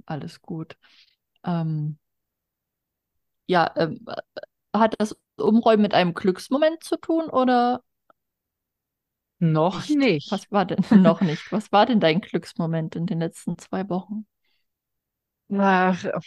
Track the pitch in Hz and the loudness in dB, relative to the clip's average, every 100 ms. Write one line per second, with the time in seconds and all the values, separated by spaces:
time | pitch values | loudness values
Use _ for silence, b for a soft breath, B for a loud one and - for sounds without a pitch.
0 | - 151 165 - - 160 160 - b b | -12 -12 -12 -16 -14 -12 -12 -18 b b
1 | b _ _ _ - 170 160 151 151 151 | b _ _ _ -6 -4 -4 -4 -6 -10
2 | _ _ _ _ _ _ _ _ _ _ | _ _ _ _ _ _ _ _ _ _
3 | _ _ _ _ - 180 160 - 160 - | _ _ _ _ 0 2 2 0 -4 -4
4 | - - - - - _ _ 202 226 - | -12 -14 -14 -18 -18 _ _ 0 0 0
5 | 214 - _ - - 226 233 220 208 160 | -6 -8 _ -4 2 2 4 2 4 2
6 | 175 170 190 180 - 269 311 320 - 330 | 0 0 -2 -2 -4 0 0 -2 -6 -6
7 | - 330 311 262 254 247 240 247 - _ | -2 -2 -2 0 2 2 0 -2 -10 _
8 | _ _ _ _ _ _ _ _ _ _ | _ _ _ _ _ _ _ _ _ _
9 | _ _ _ _ 165 156 175 190 - 294 | _ _ _ _ 0 2 0 -2 -2 0
10 | 262 151 - 208 - 202 185 - - 208 | 2 0 -2 -8 -2 -2 0 -2 4 6
11 | 175 165 175 160 - 202 - 202 233 220 | 6 4 0 -2 -4 -6 0 2 4 4
12 | 165 165 - 170 - - 165 165 160 170 | 2 2 -2 -6 -6 -6 -4 -4 -4 -6
13 | 170 165 165 - - 175 - 190 202 180 | -4 -4 -4 -6 -10 -10 -8 -8 -4 -6
14 | 180 214 - _ _ _ _ _ _ _ | -6 -12 -14 _ _ _ _ _ _ _
15 | _ _ _ _ - 202 196 180 185 180 | _ _ _ _ -6 0 2 4 2 0
16 | 196 180 | -4 -8